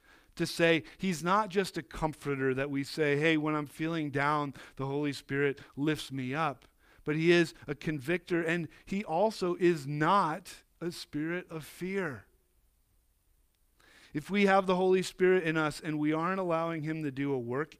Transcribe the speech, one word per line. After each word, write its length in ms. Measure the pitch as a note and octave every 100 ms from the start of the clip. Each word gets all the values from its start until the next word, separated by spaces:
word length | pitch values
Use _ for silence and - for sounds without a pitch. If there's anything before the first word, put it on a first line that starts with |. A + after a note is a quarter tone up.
| _ - _ -
to 100 | E3+
say 380 | - E3+ E3 - -
he's 240 | F#3+ E3
not 260 | E3+ G3 G#3+
just 260 | F3+ F#3+ -
a 60 |
comforter 720 | - - D#3 D#3 C#3+ C#3 C3+
that 160 | C3 C#3+
we 140 | C#3
say, 340 | C#3 - D3 C#3+
"Hey, 200 | D#3+ D#3
when 180 | D3+ D3+
I'm 100 | D3
feeling 460 | - D#3 E3 D3
down, 420 | C3+ C#3+ D3+ C#3+ - - -
the 100 | C3+
Holy 280 | C#3 D3
Spirit 460 | C3+ - C#3 C#3+ C3+ - -
lifts 360 | D3 D3+ -
me 240 | C3+ B2+ C#3
up." 300 | D#3 B2+ - _ _ - -
But 100 | D3+
he 160 | E3
is 240 | F3 E3 - -
a 60 |
convictor, 680 | D3 - D#3 B2+ F3+ - E3+ E3
and 220 | F3 D#3 - -
he 180 | G3
also 520 | G#3 D#3+ G#3+ G#3+ F3+ F3
is 320 | F3 E3 C#3
not 760 | D3 D#3 G3 E3+ E3 - - _ _
a 120 | E3
spirit 560 | - - D3 D#3 F3 F3
of 160 | D#3+ C#3+
fear. 600 | - F3+ G3 F3 A#2 - _ _ _ _ _ _ _ _ _ _ _ _ _ _ _ _ - -
If 160 | D3+ D3+
we 160 | G3 G3
have 220 | F#3+ F#3+
the 80 | F3+
Holy 260 | F#3 F#3
Spirit 420 | F#3 - F#3 F#3
in 140 | E3 D#3+
us 220 | D#3 C#3+
and 180 | E3 D3+
we 160 | D3+
aren't 260 | D#3 E3 F#3+
allowing 440 | F3+ E3 E3 E3
him 180 | D3+ D#3+
to 100 | D3+
do 220 | C3 C#3
a 60 | C3+
work 380 | A#2 B2+ D3+